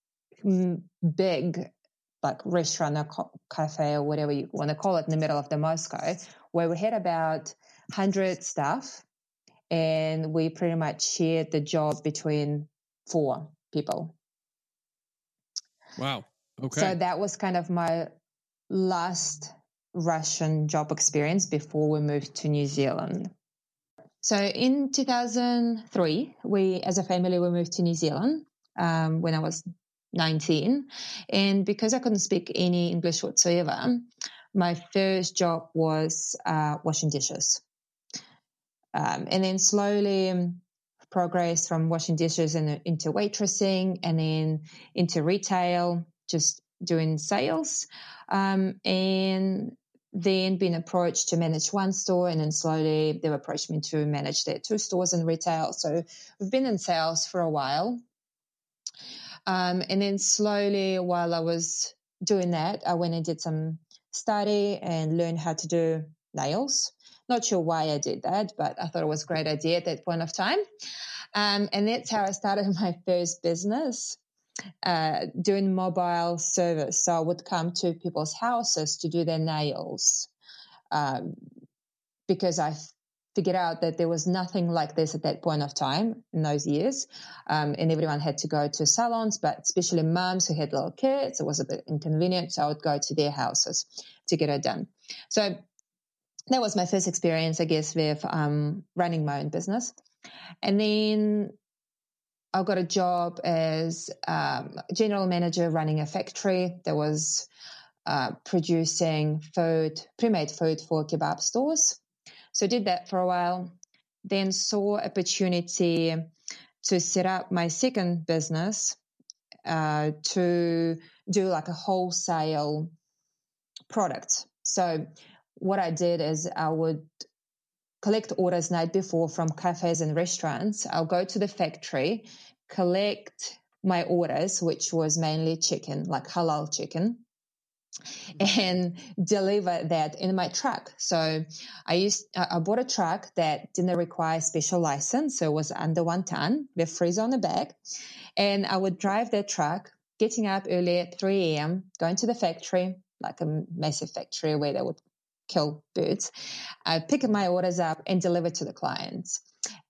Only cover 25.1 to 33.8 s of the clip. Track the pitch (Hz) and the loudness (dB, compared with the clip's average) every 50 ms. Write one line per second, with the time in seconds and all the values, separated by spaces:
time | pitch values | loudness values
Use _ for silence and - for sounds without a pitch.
25.1 | 247 240 240 240 214 247 247 247 240 240 233 233 233 220 214 - - 196 175 160 | 2 0 0 0 0 0 2 2 2 2 2 2 0 -2 -6 -4 0 0 2 2
26.1 | 156 185 277 - - _ - - 196 196 190 190 185 180 - 180 180 180 180 - | 2 0 -2 -4 -8 _ -4 0 2 2 4 4 2 0 0 0 0 0 0 2
27.1 | 185 180 180 185 180 180 175 175 175 175 170 175 175 - 180 170 170 160 160 156 | 2 2 2 4 2 2 2 2 2 2 0 0 0 0 2 2 2 2 0 0
28.1 | 143 135 190 254 311 320 - _ _ _ _ _ - - 175 170 165 160 160 160 | 0 0 0 0 0 -2 -4 _ _ _ _ _ -6 -2 0 0 2 2 2 2
29.1 | 160 165 170 170 160 156 160 151 - - - 180 170 _ _ _ _ _ _ _ | 0 0 0 0 0 0 0 -2 -4 -6 -8 -12 -14 _ _ _ _ _ _ _
30.1 | - 170 160 160 160 156 151 - 165 156 - 208 262 285 269 - - - - - | -2 0 2 2 2 0 2 2 2 2 4 2 2 0 0 -6 -12 -12 -12 -10
31.1 | - - - - - 202 196 196 196 196 190 196 208 208 - 220 254 262 262 233 | -12 -12 -8 -2 0 2 4 4 4 4 2 2 0 2 2 2 2 2 2 2
32.1 | 214 196 185 - 196 185 180 - - - 180 180 175 175 175 170 175 170 165 170 | 2 2 2 2 0 0 0 -2 -2 0 2 4 4 4 2 2 0 0 0 0
33.1 | 165 - - - - - - 180 170 175 175 156 - - | -2 -2 -2 -2 2 4 4 6 6 2 2 0 -2 -2